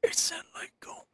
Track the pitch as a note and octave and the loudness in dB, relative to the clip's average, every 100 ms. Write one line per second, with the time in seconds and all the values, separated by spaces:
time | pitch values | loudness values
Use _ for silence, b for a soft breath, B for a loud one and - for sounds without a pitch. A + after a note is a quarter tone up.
0 | A#4 G4+ - E4+ - - - _ - - | 4 4 2 0 -10 -12 -12 _ -16 -16
1 | - | -18